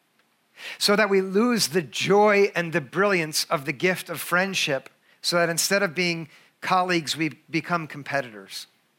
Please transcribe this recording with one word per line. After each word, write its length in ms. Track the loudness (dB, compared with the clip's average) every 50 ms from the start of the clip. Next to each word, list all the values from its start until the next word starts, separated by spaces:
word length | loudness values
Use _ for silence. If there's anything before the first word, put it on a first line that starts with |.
| _ _ _ _ _ _ _ _ _ _ _ -18 -16 -14 -8 -2
So 180 | 0 2 4
that 120 | 4 4 4
we 120 | 4 2
lose 480 | 2 2 2 2 4 4 2 2 0 0
the 140 | 0 -2 -2
joy 680 | -4 -6 -4 0 2 4 6 6 6 6 4 4 2 2
and 160 | -2 -4 -2 -2
the 80 | -4
brilliance 640 | -4 -4 -2 0 2 2 2 0 0 -2 -2 -4 -4
of 220 | -2 -2 -4 -2
the 60 | -4 -6
gift 380 | -2 0 -2 0 -2 -4 -10
of 100 | -10 -10
friendship, 680 | -6 -2 0 0 0 0 -2 -2 -2 -2 -2 -4 -4 -8 _ _ _ _ _ _ -4
so 140 | -2 0
that 120 | 2 2 2
instead 360 | 0 0 0 0 0 0 0
of 100 | 0 -2
being 340 | -2 -2 -2 -2 -4 -6 -12 -16 -20 _ _ _ _
colleagues, 560 | -4 0 2 2 2 2 0 0 0 -2 -4
we 220 | -2 -2 -4 -4 -8 _ -6
become 380 | -6 -6 -4 -2 -4 -4 -4
competitors. 800 | -6 -12 -14 -10 -4 -4 -4 -4 -6 -10 -18 -18 -16 -14 -16 -16 -16 _ _ _ _ _